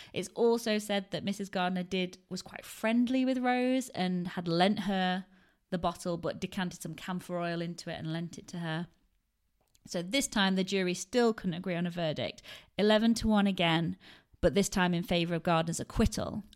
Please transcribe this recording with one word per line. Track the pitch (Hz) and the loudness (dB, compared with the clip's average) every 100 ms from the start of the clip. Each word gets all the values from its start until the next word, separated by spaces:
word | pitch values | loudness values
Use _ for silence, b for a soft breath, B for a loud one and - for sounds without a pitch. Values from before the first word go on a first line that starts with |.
| B | B
It's | - 214 - | -8 -6 2
also | 233 233 233 214 | 2 4 2 -2
said | 208 202 196 | 0 -4 -2
that | 165 - | -6 -4
Missus | 196 196 | -4 -4
Gardner | 190 180 180 | -2 0 -2
did, | 180 190 180 180 _ | -2 -2 -2 -4 _
was | 185 | -12
quite | - - | -10 -16
friendly | - - 220 240 240 262 254 | -16 -4 0 2 4 4 2
with | 262 | 2
Rose | 247 247 254 262 247 | 2 2 2 0 -2
and | - 185 180 175 | -2 -2 0 -2
had | - 170 | -4 0
lent | 165 185 208 | 4 4 2
her | 190 190 185 185 185 b b b _ | 0 0 0 -2 -6 b b b _
the | 185 | -4
bottle, | 175 170 180 170 | -4 -4 -6 -4
but | 160 - | -4 -6
decanted | 185 202 180 - | -8 -4 -6 -6
some | 170 | -12
camphor | 160 - 180 - 175 | -12 -8 -8 -6 -4
oil | 170 170 | -4 -4
into | 170 170 - | -6 -8 -10
it | - | -8
and | 160 | -6
lent | 160 170 - | -6 -6 -10
it | - | -12
to | 175 | -8
her. | 170 160 170 _ _ _ _ _ _ _ _ _ - | -4 -4 -6 _ _ _ _ _ _ _ _ _ -8
So | 185 | -8
this | 175 269 269 | -2 0 0
time, | 220 190 190 | 2 2 2
the | |
jury | 185 196 180 | 2 0 0
still | 180 - 240 233 | -2 0 4 4
couldn't | 220 190 170 | 2 -4 -4
agree | 185 170 | -4 -2
on | 175 | -2
a | |
verdict. | 170 165 - 101 - B B B - | -2 -2 -2 -4 -6 B B B 0
Eleven | 208 214 226 226 | 4 6 4 4
to | 220 | 4
one | 208 202 | 4 4
again, | 185 170 160 165 185 B B B _ | 4 2 4 2 -4 B B B _
but | 175 | 2
this | 165 190 | 4 2
time | 202 180 | 2 2
in | 175 | 2
favour | 170 175 170 170 | 0 0 0 -2
of | |
Gardner's | 180 165 165 160 | 2 2 2 -4
acquittal. | - - 214 - 101 - - | -4 2 2 2 -4 -6 -10